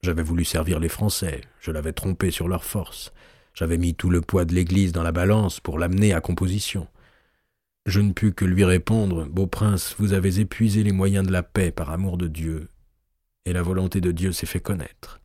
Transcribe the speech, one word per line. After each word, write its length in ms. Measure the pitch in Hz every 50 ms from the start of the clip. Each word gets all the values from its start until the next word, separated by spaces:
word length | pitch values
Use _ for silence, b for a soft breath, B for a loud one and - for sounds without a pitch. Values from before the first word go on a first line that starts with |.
J'avais 220 | - 87 82 80 82
voulu 220 | 78 85 87 85
servir 340 | - - 82 78 80 90 78
les 100 | 80 82
Français, 520 | - - 110 107 - - - 87 73 64 - - _ _
je 120 | - - 80
l'avais 200 | 78 76 78 78
trompé 380 | - - 95 92 - - 92
sur 160 | 82 - -
leur 160 | 87 90 87 -
force, 500 | - - 104 85 - - - - - b b b b b b b b b
j'avais 260 | - 82 80 85 85
mis 180 | 90 87 82
tout 140 | - - 90
le 100 | 90 90
poids 240 | 82 - - 95 87
de 100 | 80 85
l'Église 380 | 90 92 85 92 98 98 92 85
dans 100 | 87 82
la 80 | 82
balance 480 | 80 85 87 95 104 107 107 95 - -
pour 180 | _ - -
l'amener 360 | 80 85 87 90 95 104 104 95
à 80 | 82
composition. 680 | - - 90 - - 92 92 104 98 - - 98 82 - b b b b b b b b b b b b b b b _ _ _ _
Je 160 | - 95 101
ne 120 | 104 104 92
pus 200 | - - 107 90
que 120 | - -
lui 200 | 92 90 92 101
répondre, « 600 | 90 90 90 80 - 110 113 107 98 90 82 80 71
Beau 200 | 73 90 95 92
prince, 480 | - - 104 104 101 92 - - - -
vous 140 | 104 104 98
avez 260 | 95 90 98 90 95
épuisé 460 | 110 98 - - 113 113 98 104 107
les 80 | 104 98
moyens 340 | 95 95 98 98 98 95
de 60 | 92 95
la 100 | 90 87
paix 300 | - _ 101 92 85 80
par 180 | - 82 71
amour 260 | 78 85 95 98 87
de 120 | 87 87 85
Dieu, 400 | 78 78 80 82 80 80 76 - _ _ _ _ _ _ _ _ _ _ _ _ _ _ _
et 80 | - 90
la 100 | 90 87
volonté 380 | 85 92 92 92 92 - 98
de 120 | 87 90 85
Dieu 180 | 82 90 95
s'est 160 | 87 - -
fait 140 | - - 90
connaître. » 600 | - - 101 90 - - - _ - - - - _